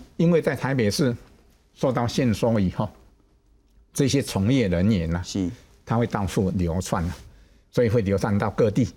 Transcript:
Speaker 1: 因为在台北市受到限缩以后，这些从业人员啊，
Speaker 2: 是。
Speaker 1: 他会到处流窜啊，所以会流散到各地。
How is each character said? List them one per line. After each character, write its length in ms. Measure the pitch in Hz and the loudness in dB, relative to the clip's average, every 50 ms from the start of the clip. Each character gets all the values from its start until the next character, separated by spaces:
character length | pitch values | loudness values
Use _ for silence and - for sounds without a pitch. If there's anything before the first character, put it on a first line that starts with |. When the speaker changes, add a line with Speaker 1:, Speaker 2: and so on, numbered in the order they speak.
| - - - | -4 -8 -2
Speaker 1:
因 120 | - 170 170 | 0 2 4
为 120 | 170 156 | 4 2
在 120 | - 165 135 | 2 0 -2
台 200 | - - 127 139 | -2 -2 -2 0
北 180 | 131 110 101 | 2 0 0
市 240 | - - 151 123 113 - - - - _ _ _ _ _ _ _ _ | 2 2 0 0 -2 -4 -10 -18 -20 _ _ _ _ _ _ _ _
受 180 | - - 135 | -4 -2 -2
到 140 | 120 135 120 | 0 0 -2
限 280 | 113 - - 135 120 101 | -2 0 0 0 2 2
缩 260 | - 135 113 113 107 | 2 2 2 2 2
以 120 | 95 87 | 2 0
后， 180 | - - 107 92 - - - - _ _ _ _ _ _ _ _ _ _ _ _ _ _ _ _ - | 0 -2 -4 -6 -6 -14 -20 -20 _ _ _ _ _ _ _ _ _ _ _ _ _ _ _ _ -2
这 140 | - 143 | 0 0
些 140 | 123 - 139 | 2 2 0
从 300 | - - - 101 95 110 | -2 -2 -2 0 0 2
业 160 | 139 135 113 | 2 2 2
人 240 | 92 87 85 92 107 | 2 2 2 2 2
员 240 | 113 90 82 82 85 | 2 2 0 -2 -4
啊， 60 | 87 87 | -4 -6
Speaker 2:
是。 260 | - - 101 92 87 120 - - - - _ - | -6 -4 -4 -4 -4 -6 -10 -18 -20 -20 _ -6
Speaker 1:
他 120 | - 117 | -2 -2
会 80 | 117 120 | 0 0
到 180 | 110 - 110 98 | 0 -2 -4 -4
处 240 | 87 - 120 98 90 82 | -2 -2 0 0 0 0
流 240 | 95 87 82 80 92 | 0 -2 -2 -2 -2
窜 240 | - - - 95 82 | -4 -2 -4 -2 -4
啊， 100 | 87 - - - - - - - _ - _ _ _ | -4 -6 -10 -16 -20 -20 -20 -20 _ -20 _ _ _
所 120 | - - 123 | 0 0 2
以 60 | 107 | 2
会 120 | 101 120 | 2 2
流 160 | 98 98 98 | 2 2 0
散 200 | 95 123 110 101 | 0 0 0 0
到 120 | 104 113 104 | 0 0 -2
各 180 | - - 123 107 | 0 2 2 2
地。 180 | 101 139 117 - - | 2 2 0 0 -2